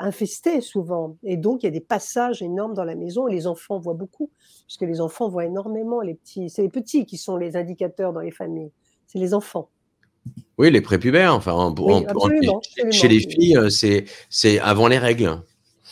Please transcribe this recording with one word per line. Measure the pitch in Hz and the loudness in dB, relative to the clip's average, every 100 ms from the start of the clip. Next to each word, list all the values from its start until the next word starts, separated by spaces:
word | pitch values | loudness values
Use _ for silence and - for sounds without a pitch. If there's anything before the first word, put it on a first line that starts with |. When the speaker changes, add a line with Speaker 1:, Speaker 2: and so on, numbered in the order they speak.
Speaker 1:
infestés | 190 185 208 - 330 320 | -8 -6 -8 -4 -2 -2
souvent. | 240 202 170 175 160 160 | -2 -6 -4 -6 -6 -10
Et | 208 180 | -8 -4
donc, | 180 254 | -2 -2
il | 208 | -2
y | |
a | |
des | 156 | -4
passages | 165 214 - 247 247 233 | -4 -6 -4 -4 -4 -4
énormes | 175 180 214 | -6 -6 -6
dans | 202 | -6
la | 170 165 | -8 -8
maison | 170 185 254 | -6 -4 -2
et | |
les | 185 165 | -2 -4
enfants | 170 - 196 | -6 -8 -8
voient | 170 | -6
beaucoup, | 165 190 - 294 _ _ _ _ | -8 -10 -10 -10 _ _ _ _
puisque | - | -8
les | 175 165 | -6 -4
enfants | 165 - 226 | -6 -4 -6
voient | 180 | -4
énormément | 170 185 202 220 226 240 | -4 -6 -6 -8 -6 -4
les | 196 | -6
petits, | 160 _ - 175 | -10 _ -10 -8
c'est | - | -2
les | 196 | -2
petits | 254 220 302 220 | -4 -2 -2 -2
qui | 180 | -8
sont | - 180 | -6 -6
les | 175 175 | -4 -4
indicateurs | 175 175 180 175 185 | -6 -6 -6 -4 -6
dans | 165 | -6
les | 170 | -10
familles, | 165 175 165 156 - _ _ _ | -10 -10 -10 -12 -16 _ _ _
c'est | 190 | -4
les | 185 | -2
enfants. | 202 208 180 147 _ _ _ _ _ - - - - | -2 -4 -10 -12 _ _ _ _ _ -20 -20 -12 4
Speaker 2:
Oui, | 156 | 6
les | 123 | 6
prépubères, | - 95 123 151 185 | 4 0 2 4 4
enfin, | 127 92 | 4 2
en, | 85 90 78 | 0 0 0
Speaker 1:
Oui, | 85 | 4
Speaker 2:
en, | 98 | 4
en, | - | 2
Speaker 1:
absolument, | - 101 302 254 202 | 0 2 2 2 0
Speaker 2:
chez, | - - | -4 -4
Speaker 1:
absolument. | 233 | -2
Speaker 2:
chez | 214 120 | 4 6
les | 110 | 6
filles, | 101 - 175 147 | 4 2 6 6
euh, | 104 | 4
c'est, | 101 107 101 98 - - | 2 2 2 0 -12 -8
c'est | - 110 104 | 2 4 4
avant | 104 101 117 | 4 2 4
les | 127 | 2
règles. | 120 117 98 80 85 _ _ _ - | 2 2 0 -2 -10 _ _ _ -20